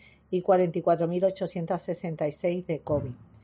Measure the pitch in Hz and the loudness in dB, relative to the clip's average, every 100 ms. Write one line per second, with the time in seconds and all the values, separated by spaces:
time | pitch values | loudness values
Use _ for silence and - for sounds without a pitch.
0 | - _ - 185 180 185 175 170 - 170 | -20 _ -4 0 4 4 4 2 2 2
1 | 165 180 190 190 180 180 165 175 - 170 | 2 2 0 0 -6 -4 -4 -4 -4 -6
2 | 175 156 151 - 180 180 180 156 - 147 | -6 -4 -4 -2 -2 -2 -4 -4 -2 -2
3 | 127 120 - - | -4 -10 -18 -20